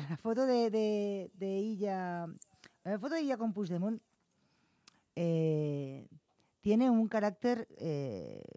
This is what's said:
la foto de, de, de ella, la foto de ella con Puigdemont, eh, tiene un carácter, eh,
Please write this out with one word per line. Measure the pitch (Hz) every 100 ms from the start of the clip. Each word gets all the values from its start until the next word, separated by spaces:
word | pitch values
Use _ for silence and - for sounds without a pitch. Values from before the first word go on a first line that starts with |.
| 147
la | 165
foto | 226 226 262
de, | 240 233
de, | 220 214 208 202 202 -
de | 185 196 196
ella, | 214 202 202 190 180 175 165 - - _ - _
la | - 208
foto | 247 330
de |
ella | 285 240
con | 226
Puigdemont, | 196 185 175 202 226 - _ _ _ _ _ _ _ - _ _ -
eh, | 170 165 160 151 151 143 135 135 - - _ _ _ _
tiene | 202 220 254
un | 226 220
carácter, | 220 208 185 240 240 - -
eh, | 160 147 135 98 65 50 50